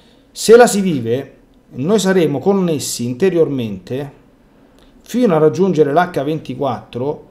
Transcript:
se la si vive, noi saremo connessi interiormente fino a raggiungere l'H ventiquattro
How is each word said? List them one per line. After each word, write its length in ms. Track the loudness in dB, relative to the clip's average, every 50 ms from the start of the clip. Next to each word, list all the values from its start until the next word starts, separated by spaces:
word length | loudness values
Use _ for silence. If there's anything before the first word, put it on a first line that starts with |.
| _ _ _ _ _ _
se 240 | -14 -4 4 6 8
la 120 | 8 8 6
si 140 | 2 0
vive, 560 | -2 -2 -2 -4 -4 -4 -4 -4 -6 -10 -16 _ _ _ _ _ _ _
noi 300 | -10 -8 -4 0 0 0
saremo 400 | 2 2 2 2 2 0 0 -2
connessi 680 | 0 0 0 0 0 -2 -2 -4 -6 -8 -8 -6 -6
interiormente 1080 | -6 -4 -2 -2 0 2 2 0 0 -2 -4 -6 -6 -8 -10 -10 -10 -10 -8 -10 -10 -14 -20 _ _ _ _ _ _ _ _ _ _ _ _ _ -20 _ _
fino 340 | _ -8 -2 0 2 2 2
a 20 | 4
raggiungere 560 | 2 2 2 2 0 2 4 2 2 2 2
l'H 300 | 0 0 0 -2 -6 -4
ventiquattro 1000 | -4 -4 -6 -8 -10 -8 -6 -4 -6 -6 -6 -10 -12 -10 -8 -6 -6 -8 -8 -12 -20